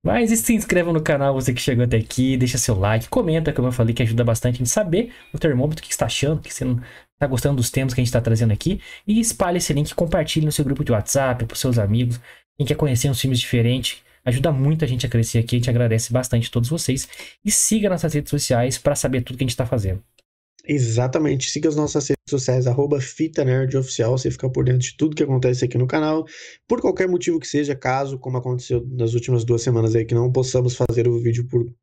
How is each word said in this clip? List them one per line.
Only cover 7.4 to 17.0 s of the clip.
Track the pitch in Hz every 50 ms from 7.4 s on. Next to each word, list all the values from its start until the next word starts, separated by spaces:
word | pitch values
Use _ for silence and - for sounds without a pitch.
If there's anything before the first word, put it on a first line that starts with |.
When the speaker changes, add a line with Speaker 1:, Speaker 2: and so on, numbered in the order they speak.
| - 143 143
Speaker 1:
dos | 127 120 -
temas | - - 135 131 120
que | -
a | 127
gente | 120 -
tá | 120
trazendo | 117 120 113 107 117 113 101
aqui. | - - 160 202 - - - - - _
E | - 214 226
espalhe | 226 226 - - 190 175 175
esse | 175 175 - 147
link, | 143 151 156 -
compartilhe | - 175 160 - 180 151 - - 160 151
no | 151
seu | 147 - 147
grupo | 139 139 131 147
de | 120
WhatsApp, | 117 107 101 - - - 113 127 123 120 117
pros | 113 - -
seus | - 131 123 117
amigos, | 101 101 107 120 127 123 120 120 - - - - _ _ _
quem | - 143
quer | - 147
conhecer | 151 156 143 127 120 - 143
uns | 131 -
filmes | - 135 127 120
diferentes. | - - - 120 113 117 123 131 - - - - _ _ _ _ _
Ajuda | 127 120 131 - 170
muito | 151 131 135 143 160 160 160
a |
gente | 120 127 120 -
a | 117
crescer | - 113 113 - - 117
aqui, | 117 - 123
a | 120
gente | 120 131
agradece | 120 120 120 117 110 113 - - 117
bastante | 127 123 - - 117 117 -
a |
todos | - 123 120 123
vocês. | 156 170 - - 131 131